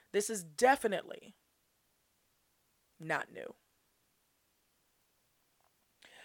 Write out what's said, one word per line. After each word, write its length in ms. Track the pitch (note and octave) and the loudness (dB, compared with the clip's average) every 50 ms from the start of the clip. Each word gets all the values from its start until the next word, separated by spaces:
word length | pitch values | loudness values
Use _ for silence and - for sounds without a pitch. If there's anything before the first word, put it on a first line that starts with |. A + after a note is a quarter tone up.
| - _ | -12 _
This 180 | - G3+ G3+ - | 0 0 0 0
is 140 | A3+ F#3+ E3+ | -2 -4 -6
definitely 920 | D#3+ D3 - A#3+ C4 C#4 - - G#3+ F#3+ - - - - - - - - _ _ _ _ _ _ _ _ _ _ _ _ _ _ _ _ _ _ _ _ _ _ _ _ _ _ _ _ _ _ _ _ - | -8 2 6 6 6 6 6 2 0 -2 -2 -4 -8 -12 -16 -16 -20 -20 _ _ _ _ _ _ _ _ _ _ _ _ _ _ _ _ _ _ _ _ _ _ _ _ _ _ _ _ _ _ _ _ -12
not 320 | D#3+ D#3+ D#3 C#3+ - - F3 | -4 -2 -2 -2 -2 -6 -10
new. 220 | - - - - - _ _ _ _ _ _ _ _ _ _ _ _ _ _ _ _ _ _ _ _ _ _ _ _ _ _ _ _ _ _ _ _ _ _ _ _ _ _ _ _ _ _ _ _ _ _ _ _ - - - - | -12 -12 -12 -14 -16 _ _ _ _ _ _ _ _ _ _ _ _ _ _ _ _ _ _ _ _ _ _ _ _ _ _ _ _ _ _ _ _ _ _ _ _ _ _ _ _ _ _ _ _ _ _ _ _ -20 -20 -20 -20